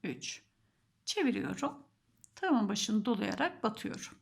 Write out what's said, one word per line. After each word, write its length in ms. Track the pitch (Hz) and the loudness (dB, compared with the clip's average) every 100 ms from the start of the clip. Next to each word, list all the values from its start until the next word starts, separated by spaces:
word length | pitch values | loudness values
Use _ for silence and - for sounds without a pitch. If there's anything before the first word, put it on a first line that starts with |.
üç. 380 | 185 131 - - _ _ _ _ _ _ - | -6 -6 -8 -10 _ _ _ _ _ _ -6
Çeviriyorum. 760 | - 294 202 - 185 277 - - _ _ _ - - | 2 2 2 -2 -2 -4 -4 -18 _ _ _ -20 -4
Tığımın 340 | 381 269 208 | 4 4 4
başını 360 | 208 - 214 208 | 0 2 2 2
dolayarak 580 | 233 202 - 330 - | 0 0 0 -2 0
batıyorum. 540 | 220 220 - - - - | -4 -2 -8 -8 -12 -16